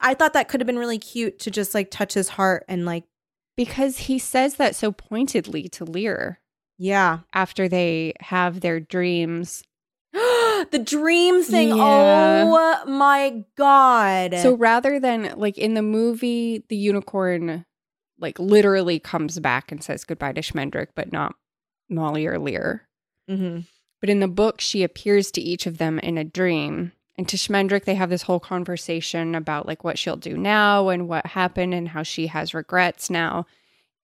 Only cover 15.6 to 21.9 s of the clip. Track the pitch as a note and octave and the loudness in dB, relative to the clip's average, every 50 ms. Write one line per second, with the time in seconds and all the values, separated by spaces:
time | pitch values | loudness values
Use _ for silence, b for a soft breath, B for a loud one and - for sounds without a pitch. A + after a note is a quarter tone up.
15.6 | - A3 A3 A3 G#3+ G#3+ G#3+ A3 A3+ A#3 A#3 A#3 B3 A#3+ A#3+ A#3 A#3 A#3 A3+ G#3+ | -2 0 0 0 0 0 0 2 2 0 0 0 -2 -2 -2 -2 -2 -2 -4 -6
16.6 | - _ A3 G3+ G3+ G#3 G3+ G3+ F#3+ - - G3 F#3 F3+ F3+ E3+ E3+ E3+ D#3 F3 | -6 _ -4 0 0 0 0 0 -4 -4 -4 -2 0 0 0 -2 -2 -4 -6 -8
17.6 | E3+ _ _ _ _ _ _ _ _ _ _ _ E3 D3+ - - F3 G3 G#3 G#3 | -10 _ _ _ _ _ _ _ _ _ _ _ -10 -10 -8 -6 0 4 4 6
18.6 | G3+ G3+ G3 F#3+ F3+ F3 E3+ D#3 - - - E3 D#3 D3+ E3 F3 D3+ C#3 A#2+ C3 | 6 6 4 2 2 0 -2 -4 -4 -6 -4 -4 -4 -4 -6 -4 -2 -2 -2 -2
19.6 | - - - D#3 - - - - - - E3 - D3 C#3 - D#3 D#3+ - - C#3+ | -4 -8 -14 -14 -10 -10 -10 -10 -8 -12 -10 -8 -8 -8 -6 -8 -10 -8 -6 -6
20.6 | C#3 C#3+ - - - - _ - - - - - D3 - - _ _ _ _ _ | -6 -6 -6 -6 -8 -8 _ -12 -10 -8 -6 -6 -6 -6 -8 _ _ _ _ _
21.6 | _ _ _ _ _ _ | _ _ _ _ _ _